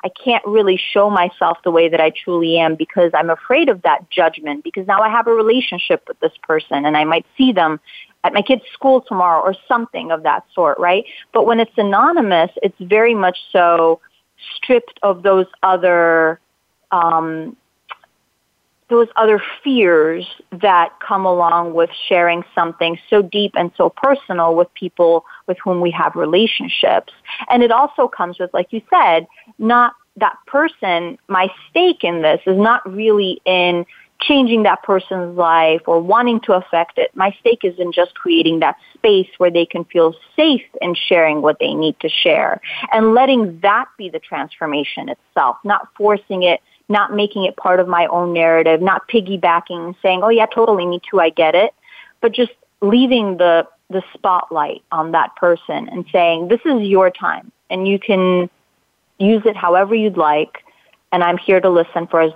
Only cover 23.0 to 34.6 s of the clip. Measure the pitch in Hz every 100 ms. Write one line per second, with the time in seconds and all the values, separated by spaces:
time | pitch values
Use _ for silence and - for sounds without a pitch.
23 | - 214 180 208 202 - 175 - 170 -
24 | 269 277 - 180 165 165 175 - 180 -
25 | 170 165 - - - 180 196 180 175 165
26 | 160 165 156 175 226 - - - 185 190
27 | - _ - - - 247 240 233 285 -
28 | 247 - 175 180 180 - 180 226 - 359
29 | 220 165 165 _ _ - 220 240 240 -
30 | _ - 208 - - 277 320 - 196 170
31 | 170 175 - 190 196 - - 330 359 -
32 | 175 170 156 160 190 190 220 240 196 190
33 | 220 208 190 - - 185 175 175 175 -
34 | _ - - 285 240 226